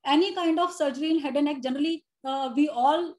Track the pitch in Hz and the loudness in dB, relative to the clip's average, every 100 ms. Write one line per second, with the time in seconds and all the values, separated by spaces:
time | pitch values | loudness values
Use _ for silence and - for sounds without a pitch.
0 | - 294 392 381 339 320 359 - 285 254 | 0 2 2 0 0 2 0 0 -2 -2
1 | 311 320 277 269 294 277 254 269 311 330 | 0 0 0 0 0 -2 -4 -2 -2 -4
2 | - _ 269 269 262 233 294 240 269 320 | -8 _ -6 -4 -2 0 0 2 2 2
3 | 339 | -2